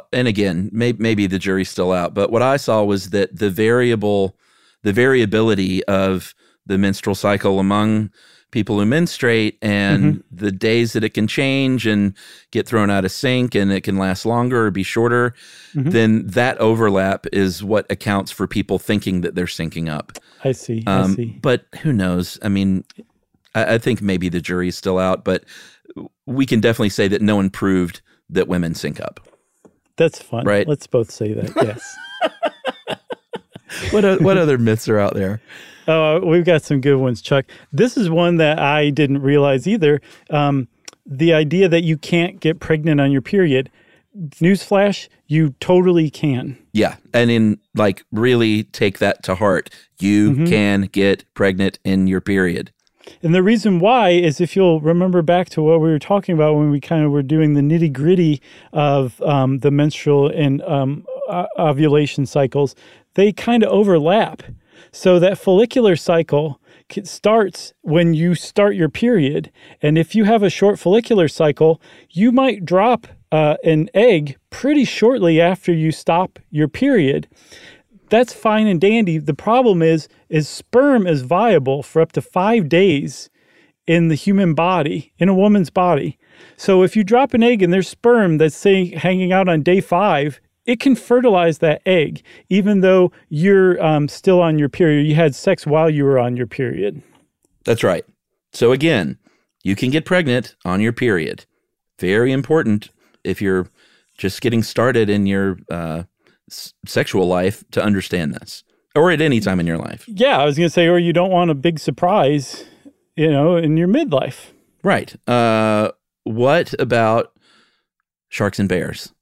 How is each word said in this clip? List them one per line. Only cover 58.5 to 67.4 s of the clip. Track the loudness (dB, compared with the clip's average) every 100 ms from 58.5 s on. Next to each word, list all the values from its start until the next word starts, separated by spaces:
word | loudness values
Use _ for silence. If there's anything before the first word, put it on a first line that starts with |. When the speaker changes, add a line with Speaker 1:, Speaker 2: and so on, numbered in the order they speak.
| -20 -8
Speaker 2:
of, | -2 0 2 -2 -4
um, | -2 0 0 0
the | 0
menstrual | 2 0 0 0 2 2
and, | 0 0 -2
um, | -2 -2 -2 -6 -10 -10 -8
o-, | -6 -6 -2
ovulation | 0 2 2 2 0 -4 -4
cycles, | -2 -2 -2 -4 -6 -20 -20 _
they | 0 0
kind | 0 -2 0
of | 2
overlap. | 2 2 2 2 2 0 -6 -18 -20 _ _ _
So | -2 2 4
that | 4 2
follicular | 2 2 2 2 2 2
cycle | 0 0 0 -2 -2 -8 _ _ -16
c-, | -14 -12
starts | -4 0 2